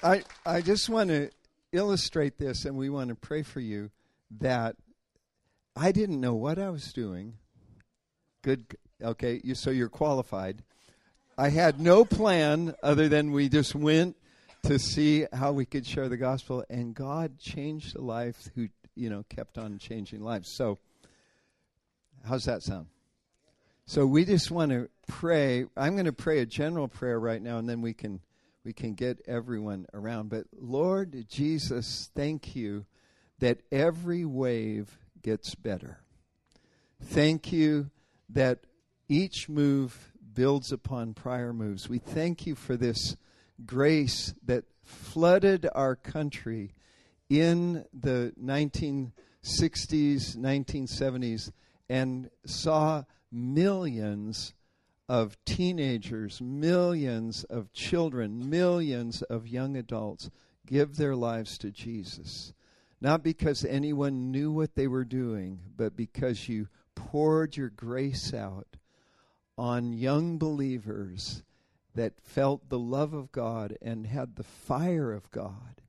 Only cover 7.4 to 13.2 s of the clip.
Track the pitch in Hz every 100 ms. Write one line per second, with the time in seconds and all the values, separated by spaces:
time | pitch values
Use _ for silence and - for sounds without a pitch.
7.4 | _ _ _ - _ _ _ _ _ _
8.4 | 135 131 113 - _ _ 113 117 123 120
9.4 | 123 123 143 131 117 - 151 139 120 98
10.4 | 95 104 - _ _ _ _ _ _ -
11.4 | 143 151 170 139 165 185 226 - 214 180
12.4 | 151 151 170 - - 147 156 151